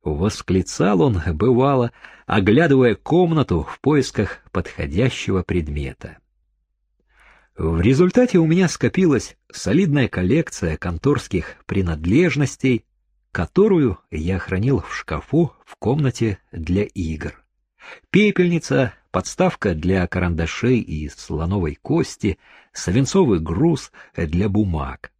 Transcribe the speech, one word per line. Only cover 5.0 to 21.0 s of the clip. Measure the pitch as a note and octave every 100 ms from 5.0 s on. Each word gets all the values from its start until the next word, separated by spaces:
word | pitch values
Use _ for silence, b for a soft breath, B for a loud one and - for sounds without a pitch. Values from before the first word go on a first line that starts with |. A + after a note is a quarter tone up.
| B2+ - - F#2+
предмета. | - F2+ D2 D2 C#2+ - - - _ _ _ _ _ _ _ _ b b b b b -
В | E2 E2
результате | G2 C3+ F3+ B3 B3 F3+
у | D#3+
меня | E3+ F3
скопилась | - A#2+ - F#3 B2+ - - _
солидная | - - C3+ F#3+ C#3+ G#2+
коллекция | - F2+ D3 D#3 - E2+ D#2
конторских | F2+ E2 C#3 C#3+ - F2+ - - -
принадлежностей, | F#2+ F2 D2+ E2 B2 F3+ D3 C3+ - C3+ A#2+ _ _ _ _ _
которую | - E2+ - G#3+ F3+ C3 F2+ _
я | D#2 E2 F#2
хранил | - F#2 A#2+ A#2+
в | -
шкафу | - - - - D3+ E3+ _ _
в | -
комнате | - D3 C3+ - A2+ F#2 _
для | F2 D#2+ F#2
игр. | - - D#2+ D#2 D2+ - _ _ _ _ B B _
Пепельница, | F#3+ G#3 F#3+ F3 E3+ - C#3 A#2+ - _
подставка | - - - F3+ - G2+
для | D#2+ F2+ F#2+ F2+
карандашей | F#2 F2+ E2 E2 - A#2 B2
и | - D#2